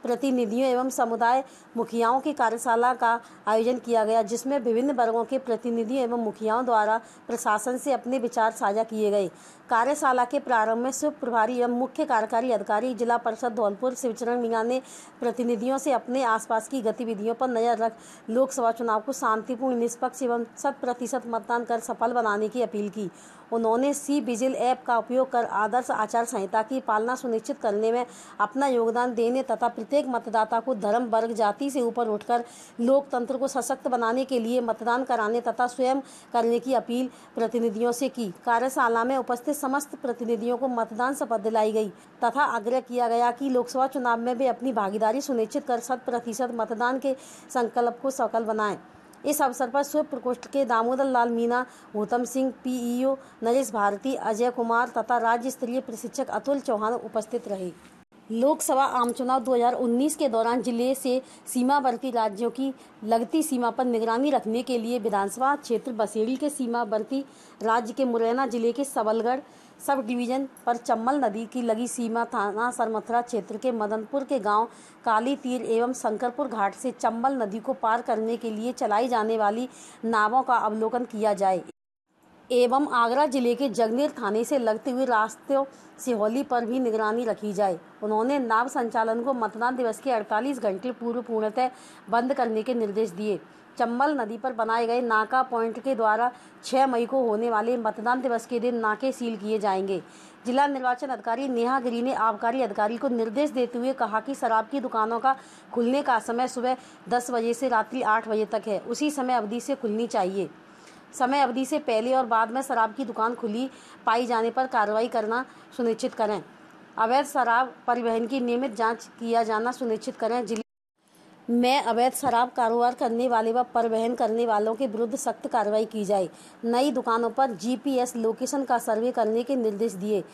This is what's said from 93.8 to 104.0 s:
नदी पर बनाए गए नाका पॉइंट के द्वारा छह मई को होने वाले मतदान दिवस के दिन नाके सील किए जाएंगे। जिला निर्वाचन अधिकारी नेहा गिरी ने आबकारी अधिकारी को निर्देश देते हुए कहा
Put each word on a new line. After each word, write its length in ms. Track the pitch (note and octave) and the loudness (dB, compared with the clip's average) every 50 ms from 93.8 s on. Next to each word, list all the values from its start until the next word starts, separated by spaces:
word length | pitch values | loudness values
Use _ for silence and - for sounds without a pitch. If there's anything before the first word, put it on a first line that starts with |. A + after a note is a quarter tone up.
| B3 A3+ A#3 A#3+ C4+ D4+ D4+ C#4 | -2 -2 2 2 2 2 2 0
नदी 180 | A#3 G3+ A#3 A3+ | -4 -6 -6 -6
पर 160 | A3 C4 C4 | -6 -6 -2
बनाए 320 | A3 A3+ A3 A3+ A#3 A#3+ A3 | -2 0 0 2 0 2 2
गए 140 | A#3 B3 | 0 0
नाका 400 | B3+ A#3 A3+ G#3+ A3 G#3+ C4 C4 C4 | 0 2 2 2 2 2 2 0 0
पॉइंट 360 | C4+ B3 A3+ A3+ A3+ G#3+ B3 | 2 0 -2 -2 -2 -4 -4
के 160 | A3 C4+ C4+ | -2 -2 0
द्वारा 360 | G#3+ A3+ G#3+ G#3+ A3 A#3+ B3 B3 - - - - - - | 2 2 2 2 2 2 0 -2 -6 -20 -20 -20 -16 -8
छह 240 | - - C4 C4+ C4+ | 0 2 4 4 4
मई 180 | B3+ A#3 A#3+ | 4 0 0
को 160 | A#3 B3 C4+ | 0 0 0
होने 280 | B3+ A#3 G#3 G#3 A#3 A#3+ | 2 2 0 0 0 0
वाले 280 | A3+ G#3+ G#3 A#3 B3+ A#3+ | 0 0 2 0 0 0
मतदान 440 | A3+ G#3+ G#3+ - G#3 A#3+ B3 C4 | 0 -2 -4 -2 0 0 0 0
दिवस 240 | B3 C4 A#3 A3+ A3+ | 0 0 -2 -2 -2
के 140 | - B3+ A#3 | -2 -4 0
दिन 160 | A3 B3 B3 A#3 | 0 0 0 0
नाके 340 | A3+ G#3+ G#3+ G#3+ C4+ C4+ | 0 0 0 0 0 -2
सील 260 | B3+ - B3 A#3 A3+ G#3 | -2 -2 -4 -6 -6 -6
किए 220 | G3 G#3+ A3 A3 | -4 -2 -2 0
जाएंगे। 420 | G3 G#3 F#3+ F#3+ F#3+ G3 G3+ F3 - - - - - - - - - | 2 0 0 0 0 -2 -2 -4 -6 -10 -20 -20 -20 -20 -20 -12 -6
जिला 200 | A#3 B3 C4 C#4 C#4+ | -2 2 2 2 2
निर्वाचन 400 | C#4 C4 B3+ B3+ B3 B3 - C4+ | 2 0 0 -2 -2 -2 -4 -6
अधिकारी 400 | C4 G#3+ A3 A#3+ A3+ A#3 C#4 C#4 | -6 -6 -2 -4 -2 -2 -2 -2
नेहा 320 | B3+ A#3 A#3 A#3+ C4 C4+ | 0 0 0 2 0 0
गिरी 220 | A#3+ B3 A#3 A#3 | 0 0 -2 0
ने 120 | A#3 C4 C4+ | 0 0 0
आबकारी 460 | - G#3+ A3+ A3 G3+ A#3+ A#3 A#3 C4+ | 2 2 2 0 2 -2 -2 0 0
अधिकारी 360 | B3+ A3 G3 - G#3 G#3+ A#3 A3+ | -2 -2 0 0 0 0 0 -2
को 100 | - C#4 | -2 -2
निर्देश 400 | A#3+ A#3 A3+ A3+ G#3 C4 D4 D4 | 0 0 -2 -2 0 0 0 0
देते 260 | G#3+ B3+ A#3+ A#3+ A#3+ A#3+ | 2 0 -2 -2 -2 -2
हुए 160 | A#3+ C4 C4+ | -2 -2 0
कहा 260 | C4 | -2